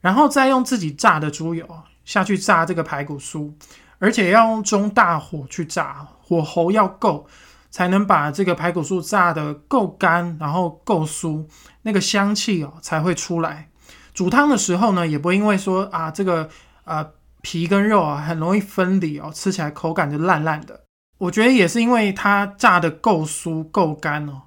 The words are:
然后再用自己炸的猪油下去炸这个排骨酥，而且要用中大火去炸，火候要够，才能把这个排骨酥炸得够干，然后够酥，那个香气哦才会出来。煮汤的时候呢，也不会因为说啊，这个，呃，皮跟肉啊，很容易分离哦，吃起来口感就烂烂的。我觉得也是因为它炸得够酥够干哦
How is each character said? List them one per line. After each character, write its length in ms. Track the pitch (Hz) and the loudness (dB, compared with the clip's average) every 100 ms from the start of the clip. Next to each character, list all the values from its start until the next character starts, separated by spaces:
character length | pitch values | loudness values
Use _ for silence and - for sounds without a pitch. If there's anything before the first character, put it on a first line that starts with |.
然 120 | 180 | 2
后 140 | 214 294 | 4 4
再 220 | 285 262 | 4 2
用 120 | 262 | 2
自 160 | 247 247 | 0 -2
己 140 | 160 | -4
炸 260 | 143 226 160 | 2 2 2
的 140 | 151 | -2
猪 240 | 147 165 165 | -4 -6 -6
油 100 | - 160 - _ | -10 -20 -20 _
下 200 | - 208 190 | -4 -2 0
去 120 | 190 | 0
炸 280 | 190 175 165 | 2 2 2
这 80 | |
个 100 | 170 | -2
排 220 | 156 143 143 | -4 -6 -8
骨 120 | 143 | -10
酥， 360 | - 156 147 151 - - _ _ | -10 -10 -10 -12 -20 -20 _ _
而 120 | 190 | 0
且 200 | 226 180 | 2 4
要 180 | 214 226 | 6 6
用 120 | 220 | 2
中 280 | 202 202 208 | 0 0 2
大 280 | 202 190 160 | 2 2 2
火 300 | - 151 131 | -4 -12 -10
去 140 | - | -8
炸， 420 | 160 - 143 139 143 _ | -6 -4 -6 -10 -18 _
火 220 | _ 170 | _ 0
候 280 | 156 180 170 | 0 0 2
要 140 | 214 190 | 2 2
够， 380 | - 214 147 - - - - _ | 2 0 0 -8 -20 -20 -20 _
才 160 | - 180 | -4 2
能 180 | 190 202 | 2 4
把 240 | 175 147 | 2 2
这 140 | 143 | -2
个 100 | 185 | 0
排 160 | 170 170 | 0 -2
骨 140 | 170 | -2
酥 180 | 143 185 | -4 -4
炸 300 | 160 202 175 | 0 2 2
得 220 | 160 151 | 0 -6
够 340 | 147 _ 262 190 | -8 _ 0 0
干， 480 | - 185 170 175 160 | 0 2 2 0 -6
然 120 | 151 | -4
后 300 | 165 175 170 | -2 -2 -6
够 220 | - 185 156 | -2 0 0
酥， 400 | - 170 156 156 - - _ | -6 -6 -6 -8 -18 -20 _
那 100 | 220 | -2
个 80 | 202 | -2
香 340 | 190 202 202 208 | 0 0 0 0
气 260 | - 185 | -2 -2
哦 100 | 143 165 | -4 -12
才 180 | - 160 | -6 -2
会 160 | 165 170 | -2 -2
出 240 | - 170 | -4 -4
来。 300 | 156 147 156 _ - - - | -4 -6 -18 _ -20 -20 -20
煮 160 | - 180 | -4 2
汤 200 | 240 294 | 4 4
的 80 | 240 | 2
时 180 | - 180 | 0 0
候 160 | 226 | 2
呢， 160 | 185 170 | 0 0
也 100 | 147 | -2
不 120 | 165 | 0
会 80 | 190 | 2
因 80 | 214 | 2
为 120 | 196 | 0
说 280 | 196 185 196 | 0 -2 -2
啊， 260 | 165 160 | -6 -6
这 120 | 156 | -4
个， 260 | 190 170 156 - _ _ | -2 -2 -4 -12 _ _
呃， 280 | - 156 156 _ _ _ - | -8 -8 -8 _ _ _ -8
皮 220 | 170 170 | -6 0
跟 200 | 196 208 | 2 4
肉 140 | 208 | 2
啊， 180 | 156 143 | 2 -4
很 200 | 151 165 | -6 -4
容 180 | 165 202 | 0 0
易 20 | |
分 400 | 202 - 185 190 | 0 -2 2 2
离 200 | 165 147 | 0 -6
哦， 120 | 151 | -12
吃 200 | 151 196 | -6 -4
起 100 | 185 | -4
来 80 | 151 | -6
口 240 | 147 165 | -4 -4
感 160 | 160 147 | -2 -2
就 80 | 147 | -2
烂 260 | 175 160 | 0 0
烂 160 | 160 151 123 | 0 -4 -8
的。 200 | - _ _ _ _ | -20 _ _ _ _
我 100 | 180 | -2
觉 160 | 214 233 | 2 4
得 60 | |
也 160 | 254 175 | 6 4
是 120 | 233 | 2
因 120 | 233 | 2
为 200 | 240 208 | 2 0
它 320 | 190 202 202 202 202 | 0 0 0 0 2
炸 220 | 240 180 | 4 4
得 100 | 165 | 2
够 340 | 160 - 175 | -2 0 0
酥 400 | 156 - 165 160 156 | -2 -8 -6 -6 -4
够 280 | - 165 | 0 0
干 340 | 151 156 147 147 | -2 -6 -6 -8
哦 140 | 139 | -12